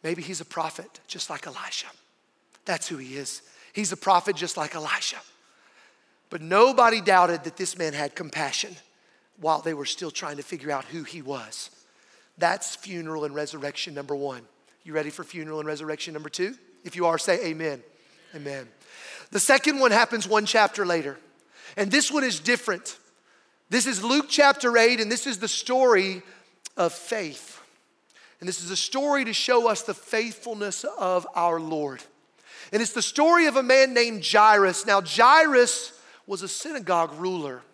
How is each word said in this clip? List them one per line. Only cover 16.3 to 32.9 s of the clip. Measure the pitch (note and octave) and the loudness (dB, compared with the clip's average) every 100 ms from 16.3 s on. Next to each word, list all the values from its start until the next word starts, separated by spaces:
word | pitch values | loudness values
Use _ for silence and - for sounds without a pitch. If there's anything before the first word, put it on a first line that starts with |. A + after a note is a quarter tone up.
| - F#3 C4 _ _ | -6 -6 -6 _ _
If | - E3+ | -16 -2
you | E3+ | 0
are, | E3 | 0
say | - E3+ E3 | 0 0 0
amen. | D#3+ D#3+ C3+ - _ _ _ _ D#3+ | -4 -6 -8 -14 _ _ _ _ -14
Amen. | C#3+ C#3 A#2 _ _ - - - - | -12 -12 -14 _ _ -20 -20 -20 -6
The | G#3 | -2
second | - C4 D4 C#4 | 4 4 4 2
one | B3+ | 4
happens | G#3+ A3+ A#3 F#3 | 6 4 0 0
one | G#3+ G#3 | 0 2
chapter | A3+ G3+ G#3 F#3 | 4 2 2 -2
later. | E3+ C#3+ C#3 _ _ _ _ - - | 0 -2 -12 _ _ _ _ -14 -4
And | G3+ | 0
this | C4+ D4 | 2 2
one | D4 | 0
is | C4 E3+ | -2 -2
different. | D#3+ A#3+ - F3+ - - _ _ _ _ _ _ _ | -2 -2 0 -6 -6 -16 _ _ _ _ _ _ _
This | A#3 A#3+ | -2 0
is | G3+ | -2
Luke | A3 C#4 C#4+ | 0 0 0
chapter | - C#4+ C#4 B3+ A#3 | 4 6 6 2 6
eight, | A3+ B3 | 6 4
and | G#3+ | -2
this | A#3 C#4 | -4 -6
is | G#3+ | -6
the | G#3+ | -6
story | - - B3+ C4 G#3 F#3+ F#3 - - _ _ - - | -6 -2 2 4 4 2 -6 -14 -20 _ _ -20 -2
of | F3 | -2
faith. | - - A3+ E3 C3 - - - _ _ _ _ _ _ _ | -2 -8 -6 -6 -12 -18 -20 -20 _ _ _ _ _ _ _
And | F3 | -10
this | F3 | -10
is | E3+ | -6
a | F#3 | -6
story | - C4+ D4 C#4 A#3 | -4 -2 0 0 0
to | |
show | G#3+ - B3 A#3 | -4 2 2 4
us | G#3 | 0
the | - | -4
faithfulness | F#3 - A3 A3+ A3 A#3+ G#3+ G#3 F3+ | -10 -4 -4 -4 -8 -12 -8 -6 -6
of | C#4 G#4 F#3+ F#3 E3 - | -8 -4 0 0 -2 -2
our | E3+ E3 | 0 0
Lord. | D#3+ D#3+ D3 B2+ - _ _ _ _ - - | -4 -6 -6 -8 -18 _ _ _ _ -20 -4
And | G#3+ | -2
it's | A#3 | -2